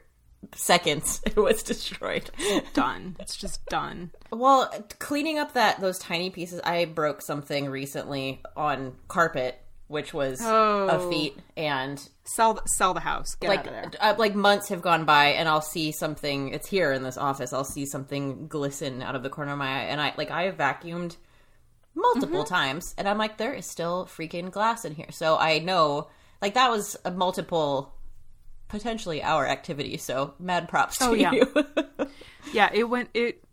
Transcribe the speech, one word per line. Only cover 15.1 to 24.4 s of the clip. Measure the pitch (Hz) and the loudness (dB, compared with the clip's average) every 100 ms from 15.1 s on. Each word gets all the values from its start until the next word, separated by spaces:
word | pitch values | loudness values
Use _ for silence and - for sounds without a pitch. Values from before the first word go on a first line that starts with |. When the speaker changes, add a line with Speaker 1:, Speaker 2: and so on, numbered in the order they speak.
| 147 147 | 8 8
Speaker 1:
and | 143 160 | 6 4
I'll | 156 | 2
see | 151 175 156 | 0 -4 -4
something, | - 160 147 147 139 135 | -2 -4 -4 -4 -2 -4
it's | 147 - | -6 -2
here | 190 151 | 0 2
in | 135 | 0
this | 131 - | -4 -2
office, | 143 135 127 | -2 -2 -4
I'll | 131 | -4
see | 135 147 139 | -4 -6 -6
something | 143 135 139 139 127 156 | -8 -6 -6 -4 -6 -8
glisten | 156 139 139 143 127 | -4 -4 -4 -6 -6
out | 127 135 | -6 -6
of | |
the | 135 | -6
corner | 151 143 | -6 -6
of | 143 | -4
my | 135 135 | -4 -4
eye, | 98 | -2
and | 147 | -2
I, | 143 - | -2 -4
like, | 147 | -4
I | 147 | -2
have | 190 160 | -2 0
vacuumed | 135 - 170 170 175 - - _ _ _ _ _ _ | -2 -2 -6 -8 -8 -10 -20 _ _ _ _ _ _
multiple | 311 494 392 277 339 | 0 2 2 0 -2
Speaker 2:
Mm-hmm. | - | 0
Speaker 1:
times, | 349 139 147 - - | 0 0 -2 -6 -4
and | 196 | -2
I'm | 208 | 0
like, | 214 214 | -2 -4
"There | 226 | -6
is | 269 - | -6 -8
still | - 170 180 - | -6 -4 -4 -6
freaking | - 160 175 | -10 -8 -8